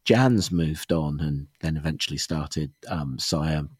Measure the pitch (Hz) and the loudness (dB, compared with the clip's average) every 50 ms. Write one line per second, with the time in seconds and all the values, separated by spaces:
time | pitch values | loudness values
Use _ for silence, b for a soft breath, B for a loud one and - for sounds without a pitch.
0 | - - 113 113 131 131 123 104 90 - 87 85 82 78 78 80 - - 87 80 | 2 4 6 6 6 6 6 4 2 2 2 2 2 2 0 -4 -2 -2 0 0
1 | 76 76 73 73 78 76 73 69 71 - _ - - 80 78 78 73 80 76 - | 0 0 -2 -2 -2 -2 -2 -4 -6 -10 _ -6 -4 -4 -2 -2 -2 -4 -4 -4
2 | - - 71 69 - - 82 78 73 - - 80 76 69 - _ - - - 80 | -6 -6 -6 -6 -4 -4 -4 -4 -4 -4 -4 -4 -4 -4 -8 _ -10 -6 -4 -4
3 | 73 67 65 64 - - 85 78 76 80 78 76 73 73 - | -4 -4 -6 -6 -4 -2 0 0 0 0 0 0 -2 -4 -10